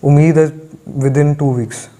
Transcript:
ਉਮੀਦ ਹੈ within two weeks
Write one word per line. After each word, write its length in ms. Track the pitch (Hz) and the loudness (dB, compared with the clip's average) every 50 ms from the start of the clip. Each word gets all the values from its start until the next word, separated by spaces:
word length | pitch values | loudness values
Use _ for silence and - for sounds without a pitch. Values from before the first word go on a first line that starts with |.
| - | 2
ਉਮੀਦ 340 | 143 143 147 151 165 160 156 | 4 4 4 4 4 4 2
ਹੈ 120 | 156 151 156 - - - - - _ - - 143 | 2 0 -2 -10 -20 -20 -20 -20 _ -12 -8 -4
within 300 | 135 139 131 143 147 147 | -2 0 0 2 0 0
two 200 | 147 147 151 139 | 0 0 -2 -2
weeks 380 | 127 123 117 110 - - - - _ _ | -2 -2 -4 -6 -8 -16 -18 -20 _ _